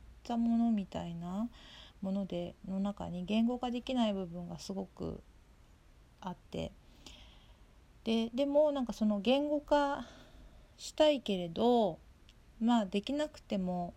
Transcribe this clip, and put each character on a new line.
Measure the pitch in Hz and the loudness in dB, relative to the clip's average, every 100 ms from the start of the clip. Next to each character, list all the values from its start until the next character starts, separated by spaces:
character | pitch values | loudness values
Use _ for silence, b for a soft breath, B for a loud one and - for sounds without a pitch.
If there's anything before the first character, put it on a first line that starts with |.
| - - | -12 -18
た | - 233 | -6 0
も | 233 233 | 2 4
の | 233 | 2
み | 208 185 | 2 -2
た | 165 | -8
い | 170 170 | -8 -8
な | 175 196 233 B B B B - | -6 -6 -6 B B B B -8
も | 190 | -4
の | 196 190 | -2 -2
で、 | 175 175 - - | -6 -6 -10 -8
の | 190 | -4
中 | 202 202 170 | -4 -4 -8
に | 175 | -6
言 | 180 214 | 0 2
語 | 233 247 | 2 0
化 | 247 | -4
で | 240 | -4
き | 247 | -2
な | 262 220 | 0 2
い | |
部 | 196 180 | 0 -4
分 | 175 175 | -8 -10
が | 160 | -12
す | - | -8
ご | 190 185 | -8 -8
く | - 165 - - - - - - - - - - - | -8 -8 -8 -14 -20 -20 -20 -20 -20 -20 -20 -20 -14
あ | 190 | -12
っ | 180 | -12
て、 | - 170 165 - B B B B B B B B B - - - | -10 -8 -8 -10 B B B B B B B B B -20 -20 -10
で、 | 226 226 226 | -2 0 0
で | 240 285 | -2 2
も、 | 285 302 | 4 4
な | 277 | 2
ん | 240 | -2
か | |
そ | - | 0
の | 214 208 | 0 2
言 | 196 277 294 | 2 2 2
語 | 294 | -2
化 | - 294 285 285 240 B B B B B - - | 2 2 2 -2 -8 B B B B B -20 -18
し | - | -8
た | - 302 | 4 4
い | 277 | 4
け | - 190 | 0 -2
れ | 170 | -2
ど、 | 170 233 240 202 160 - - - - - - | 2 4 6 4 0 -14 -20 -20 -20 -18 -2
ま | 226 233 | 2 2
あ、 | 196 | 2
で | 202 | -2
き | 208 | -2
な | 285 302 | -2 -4
く | - | -6
て | - 202 | -4 -2
も | 180 180 175 | -2 -4 -6